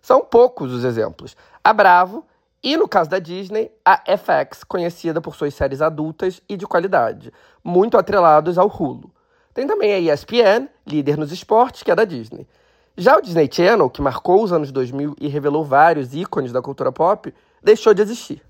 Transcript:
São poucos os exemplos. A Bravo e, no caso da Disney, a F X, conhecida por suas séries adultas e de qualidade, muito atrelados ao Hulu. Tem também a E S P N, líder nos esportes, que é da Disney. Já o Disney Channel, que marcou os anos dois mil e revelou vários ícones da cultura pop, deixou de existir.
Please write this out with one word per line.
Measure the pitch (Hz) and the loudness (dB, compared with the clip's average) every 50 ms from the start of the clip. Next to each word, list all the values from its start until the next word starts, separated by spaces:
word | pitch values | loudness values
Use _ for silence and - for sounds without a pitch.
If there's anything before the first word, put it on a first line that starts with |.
São | _ - 262 269 - | _ -2 -4 -4 -4
poucos | _ - 233 247 247 - - 156 127 127 | _ 2 2 2 2 2 -6 -10 -8 -8
os | 123 120 | -6 -4
exemplos. | 127 120 113 107 98 87 _ - 107 - _ _ _ _ _ _ | -4 -4 -4 -6 -6 -8 _ -20 -20 -20 _ _ _ _ _ _
A | 185 220 | 0 2
Bravo | 214 202 190 180 175 180 185 202 302 - _ _ _ _ _ _ _ - | 4 4 6 6 4 4 0 -4 -16 -16 _ _ _ _ _ _ _ -6
e, | 254 294 | -4 -2
no | 320 403 | -2 -2
caso | - - 196 165 151 | 0 0 -2 0 0
da | 175 190 | -4 -6
Disney, | 175 156 175 185 196 180 208 214 226 - _ _ _ | -6 -6 -12 -12 -10 -8 -6 -6 -6 -6 _ _ _
a | 220 190 - - | 2 2 2 2
F | - 185 196 - - | -2 -2 -2 0 -2
X, | 180 147 139 - - - - | 0 0 0 -4 -8 -20 -18
conhecida | _ - 190 170 170 170 - - 165 156 170 | _ -6 -6 -6 -6 -8 -8 -8 -6 -6 -6
por | 160 170 156 | -8 -8 -10
suas | - 151 147 143 | -6 -6 -6 -4
séries | - 147 135 135 135 156 | -4 -6 -4 -2 -2 -4
adultas | 160 160 151 156 160 156 _ - 185 180 - _ _ | -4 -2 -4 -8 -8 -6 _ -6 -6 -6 -8 _ _
e | 208 | -12
de | 185 190 | -12 -10
qualidade, | - - 175 170 196 190 143 120 110 - 98 - - _ _ _ _ _ _ _ | -2 -2 -2 -2 2 0 0 0 0 -4 -8 -16 -20 _ _ _ _ _ _ _
muito | - 175 180 196 233 226 220 | 0 2 2 2 4 4 2
atrelados | 185 - 196 202 175 165 151 151 156 170 180 | 2 4 2 4 4 6 6 4 4 2 0
ao | 170 185 208 | 2 0 0
Hulu. | - - 175 135 - - - - _ _ _ _ _ _ _ _ _ | 0 -4 -6 -6 -6 -10 -18 -20 _ _ _ _ _ _ _ _ _
Tem | - 262 | -8 -6
também | 285 427 415 359 208 202 | -4 -4 -2 0 0 0
a | 190 | 0
E | 175 160 | 0 0
S | 147 143 - | 0 -2 -4
P | - 208 240 | -4 0 2
N, | 233 196 202 233 269 294 _ _ _ | 4 4 4 2 0 -6 _ _ _
líder | - 147 151 139 139 147 | -6 -6 -4 -2 -2 -2
nos | 151 156 143 - | -4 -4 -8 -10
esportes, | - - _ 208 220 247 262 - - - | -14 -4 _ 2 2 2 2 -2 -8 -2
que | - | -2
é | 180 | 0
da | 165 226 | 0 0
Disney. | 202 165 123 110 110 - - - _ _ _ _ _ _ _ _ _ _ | -2 -2 -12 -12 -14 -18 -20 -20 _ _ _ _ _ _ _ _ _ _
Já | - 175 233 285 | 0 4 4 4
o | - | 4
Disney | 311 220 170 165 156 127 | 2 0 0 0 0 0
Channel, | - - 170 185 233 220 160 127 | 0 0 2 2 4 2 2 0
que | - - | -2 -4
marcou | 143 139 127 - - - 180 196 226 | -4 -4 -4 -4 -2 2 2 4 4
os | 202 175 | 2 -2
anos | 160 151 135 | -2 -4 -4
dois | 131 135 127 120 123 | -4 -6 -6 -6 -6
mil | 139 143 147 143 _ | -8 -8 -8 -8 _
e | 147 | -10
revelou | 147 139 147 139 147 143 156 160 | -6 -6 -4 -4 -2 -2 -2 -2
vários | 143 135 139 156 170 170 151 135 120 131 | 0 2 4 4 4 4 2 -4 -8 -8
ícones | 151 185 - - - 135 123 120 | -10 -10 -6 -6 -6 -6 -4 -4
da | 127 120 | -6 -6
cultura | - 135 - 135 131 135 | -6 -10 -4 -4 -4 -2
pop, | - 160 175 208 208 - 156 - _ _ _ _ _ | 0 0 0 0 -2 -6 -18 -18 _ _ _ _ _
deixou | _ - 214 220 - 226 208 | _ 2 2 4 6 2 4
de | 180 214 | 4 2
existir. | 202 233 233 - - - - _ _ | -2 -4 -12 -12 -14 -16 -16 _ _